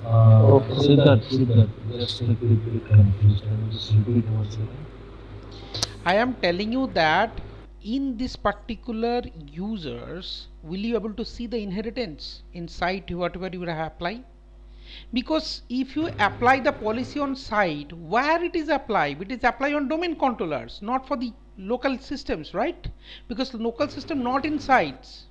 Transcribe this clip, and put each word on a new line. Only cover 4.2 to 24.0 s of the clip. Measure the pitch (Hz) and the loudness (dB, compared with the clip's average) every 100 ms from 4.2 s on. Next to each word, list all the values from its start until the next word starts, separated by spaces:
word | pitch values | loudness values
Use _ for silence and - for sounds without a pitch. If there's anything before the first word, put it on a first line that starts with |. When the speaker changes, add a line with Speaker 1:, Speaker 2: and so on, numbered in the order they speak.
| 110 | 0
Speaker 1:
once | 107 104 110 | -2 -2 -6
again? | 110 - - - - - - - - - - - - - 170 | -8 -8 -16 -18 -20 -18 -18 -18 -16 -16 -12 -8 -8 -4 0
Speaker 3:
I | |
am | 196 254 233 | 2 2 0
telling | 175 175 214 | -2 0 -2
you | 254 262 | -2 -2
that | 185 160 165 220 - - - - - | 2 4 4 2 -4 -14 -16 -20 -16
in | 202 262 277 220 | -6 -4 -4 -4
this | 254 | -6
particular | - 208 202 - 220 - 220 233 240 - 170 147 | -2 -4 -4 -8 -10 -6 -4 -2 -2 -6 -16 -16
users, | 156 202 220 151 120 120 160 190 - - - | -10 -8 -8 -8 -12 -12 -12 -12 -14 -16 -18
will | 156 185 | -10 -6
you | 226 233 | -2 -2
able | 214 | -4
to | 208 214 | -8 -10
see | - 233 | -8 -6
the | 233 | -6
inheritance | 208 185 220 226 220 147 - - - | -4 -6 -6 -6 -8 -8 -14 -16 -16
in | 185 170 | -12 -12
site, | - 175 190 180 | -4 -4 -4 -6
whatever | 175 175 180 185 | -4 -4 -4 -10
you | 180 | -8
have | 175 156 160 | -8 -6 -8
apply? | - 170 226 262 - - - - - - - - | -6 -8 -8 -16 -20 -20 -20 -20 -20 -20 -20 -6
Because | 226 254 311 311 - - | -6 -2 -2 -2 -12 -6
if | 247 269 | -4 -4
you | 302 330 - | -4 -4 0
apply | 202 - 240 269 | 0 2 4 4
the | 269 | 2
policy | 285 214 220 254 294 | -2 -4 -4 -6 -4
on | 285 262 | -4 -6
site, | - 226 185 147 147 | -2 0 0 -2 -8
where | 165 160 214 285 330 | -14 -2 0 2 0
it | 339 349 | 0 -4
is | 302 | 0
applied? | 285 285 196 147 143 | -2 0 0 0 -2
It | 196 | -8
is | 254 | 0
applied | 247 247 269 | 0 0 -2
on | 294 269 | -2 -2
domain | 320 349 311 | -2 -4 0
controllers, | 262 233 180 135 117 - | -2 -2 -4 -4 -8 -12
not | 202 262 262 | -6 -6 -4
for | 277 | -6
the | 240 - - - | -6 -10 -20 -14
local | 190 247 269 262 | -6 -2 -2 -4
systems, | - 285 - 202 147 | -8 -10 -6 -6 -6
right? | 175 277 - - - - - - | -4 -4 -6 -12 -12 -20 -20 -12
Because | 226 254 | -8 -6
local | 226 233 226 285 | -4 -6 -2 -4
system | - | -4